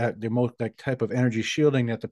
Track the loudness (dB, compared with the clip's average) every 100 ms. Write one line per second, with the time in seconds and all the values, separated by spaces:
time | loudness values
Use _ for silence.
0 | -2 -2 -2 0 0 -2 -8 -6 -4 -2
1 | -2 2 2 2 -2 2 4 4 0 -2
2 | -6